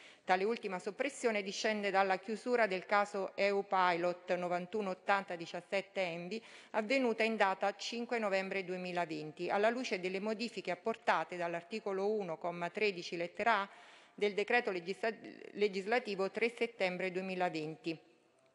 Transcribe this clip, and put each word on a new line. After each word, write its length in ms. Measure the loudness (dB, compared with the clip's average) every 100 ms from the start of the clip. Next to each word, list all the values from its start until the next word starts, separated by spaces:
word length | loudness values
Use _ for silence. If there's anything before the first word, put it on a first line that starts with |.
| -20 -6
Tale 220 | 2 2
ultima 340 | 2 0 -4 -6
soppressione 640 | -6 -4 -4 0 0 0
discende 480 | -2 -2 0 0 2
dalla 280 | 4 4 2
chiusura 480 | -2 -4 0 4 4
del 180 | 2
caso 500 | 2 2 4 -2 -4
E 160 | 0 2
U 140 | 2 2
Pilot 680 | 4 4 4 2 0 -2 0
novantuno 540 | 0 -2 -2 -4 -4
ottanta 440 | -2 2 2 0
diciassette 680 | -8 -8 -10 -4 -4 -2 -2
envi, 380 | -2 -2 -6 -8 -10 -20 -6
avvenuta 520 | -2 2 2 2 2
in 120 | 2 4
data 380 | 2 2 -2
cinque 440 | -2 -6 -6 -2 -2
novembre 440 | 0 0 0 -4
duemilaventi, 840 | -4 -4 -4 -2 -2 -4 -8 -6 0
alla 220 | 2 2
luce 280 | 2 -2 -2
delle 220 | -2 -2
modifiche 500 | -4 -4 -4 -6 -6
apportate 640 | -4 -4 -2 2 2 0 -4
dall'articolo 760 | -4 -4 -6 -6 -4 -2 0
uno, 240 | 0 -2 -4
comma 320 | -4 -4 -4
tredici, 480 | 0 0 0 -6 -4
lettera 460 | -6 0 2 2
A, 60 | 0 -10 -20 -20 -14
del 200 | -2 0
decreto 360 | 0 2 2 2
legisla-, 460 | -2 -4 -4 -4 -4 -10 -14 -10
legislativo 800 | 0 0 0 0 0 0 -2 -2
tre 200 | 2 0
settembre 600 | 0 -2 0 -2 0 -2
duemilaventi, 880 | -2 -2 0 0 0 -4 -6 -6 -6 -10 _ _ _ _